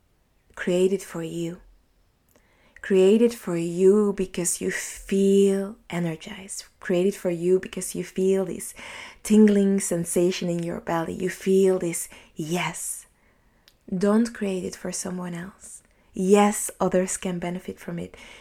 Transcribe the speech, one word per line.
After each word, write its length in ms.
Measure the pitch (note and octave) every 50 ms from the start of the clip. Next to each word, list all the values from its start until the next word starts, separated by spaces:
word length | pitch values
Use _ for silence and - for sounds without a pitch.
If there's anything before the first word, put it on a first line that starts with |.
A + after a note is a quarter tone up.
| _ _ _ _ _ _ _ _ _ _ _
create 360 | - - F#3+ F3 F3+ F#3 F#3+
it 120 | G3 F#3+ -
for 180 | - - E3+
you. 400 | D#3+ E3 E3 E3+ E3+ E3 F3 F3+ - _ _ _ _ _ _ _ _ _ _ _ _ _ _ _ _ _ _ _ _ _ - -
Create 400 | - - G3+ F#3 F#3 F#3+ G#3+ A3+
it 140 | A#3+ A#3 A#3
for 200 | - - F#3 E3+
you 560 | E3+ E3+ F3 E3+ F3 F#3+ F#3+ G3+ G#3+ G#3 G3+ G3
because 420 | G3 F#3 - - F#3 E3+ E3+ - -
you 120 | F#3 F#3
feel 1040 | - - - - - - - - G3 G3 G3 G3 G3 G3 G3 G3 G3 G3 G3 G3 A3+ - _ -
energized. 760 | F3 F3 F3 E3 D#3+ D#3+ - G#3+ G#3+ F#3+ F#3+ G3 - - - - _ _
Create 260 | - - F#3 F3 F#3
it 100 | G3+ G3
for 140 | - - F#3
you 300 | F3 E3 E3+ F3+ F#3 F#3
because 340 | - - - F#3 F#3 - -
you 100 | F3 F3+
feel 400 | - - - F#3 F#3+ F#3+ F#3+ F#3+
this 300 | E3+ - - - - - - - - - - - - - -
tingling 580 | - - G#3+ G#3+ G#3+ G#3 G3+ G3+ G3 G3 G3 G3
sensation 720 | - - F3+ E3+ E3+ - - F3+ F3 F#3 F#3 - F#3 F3
in 140 | E3+ E3+ E3+
your 180 | E3+ E3+ -
belly. 320 | - - E3+ E3 E3 F3 F3+
You 160 | F#3 F#3 F3+
feel 480 | - - - F#3+ F#3+ F#3+ G3 F#3 F#3
this, 320 | F3+ F3+ E3+ E3 - - - - - - _ _
"Yes." 720 | - D#3+ D3+ F3 F3+ D#3+ E3 F3 - - - - - - _ _ _ _ _ _ _ _ _ _ _ _ _ _ _ _ - G3
Don't 380 | F3+ G3+ G3+ G#3 A3 A#3+ A3+ -
create 320 | - G#3 G3 F#3+ F#3 F3+
it 100 | F#3 -
for 160 | - - F#3
someone 440 | F3+ - - F#3 F3+ F3+ F3+ F3+ F3
else. 480 | E3+ F3 G3 - _ - - - - _ _ _ _ _ _
Yes, 600 | - - F#3 F#3 G#3 G#3 G#3 G#3 G#3 - - - - -
others 380 | F#3 F3+ F#3+ F3+ F#3 F#3 -
can 200 | - - F#3+ F3+
benefit 420 | F3 F3+ F3 F3 F#3 - - F#3+ -
from 200 | - - E3+ E3+
it. 180 | F3+ - - - - - - -